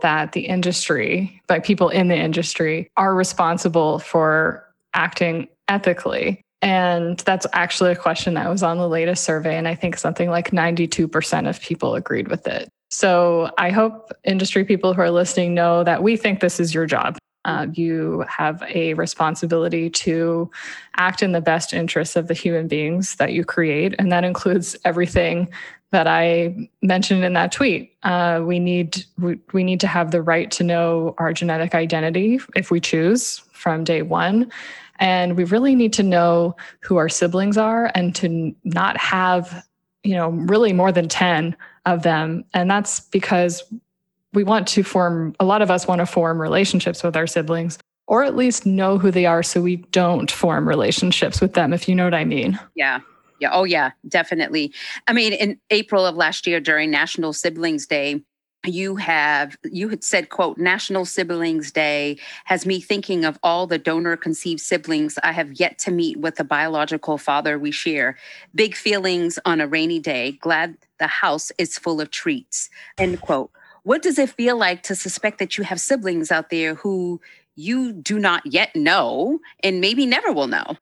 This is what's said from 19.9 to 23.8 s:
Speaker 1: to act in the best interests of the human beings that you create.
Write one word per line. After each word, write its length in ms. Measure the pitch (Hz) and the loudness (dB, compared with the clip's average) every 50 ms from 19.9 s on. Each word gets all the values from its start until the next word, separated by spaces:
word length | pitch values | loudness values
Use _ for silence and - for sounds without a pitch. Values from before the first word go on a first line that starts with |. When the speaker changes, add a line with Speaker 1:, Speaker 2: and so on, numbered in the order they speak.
Speaker 1:
to 580 | 165 - - 175 160 165 165 170 165 170 170 170 - - - - - - - - - | -4 -2 -2 0 0 0 0 0 0 -2 -2 -4 -8 -12 -14 -14 -16 -16 -16 -6 -2
act 240 | 185 180 185 180 - | 0 0 0 0 0
in 120 | 208 190 175 | 0 0 0
the 80 | 170 | 0
best 300 | 160 165 160 170 - - | 2 2 0 0 -2 -4
interests 440 | - 175 165 170 - 156 160 - - | -4 -4 -4 -2 -2 -2 -2 -2 -2
of 120 | 175 160 | -2 -2
the 60 | 170 165 | -2 -2
human 340 | - - 175 170 160 165 | -2 -2 0 0 0 -2
beings 480 | 151 151 151 151 156 170 185 190 - - | -2 -2 -2 -2 0 -2 -2 -2 -2 -2
that 160 | - - - - | -2 -2 0 0
you 120 | 175 165 | -2 -2
create. 480 | - - 175 165 156 143 151 | -2 0 0 0 2 2 0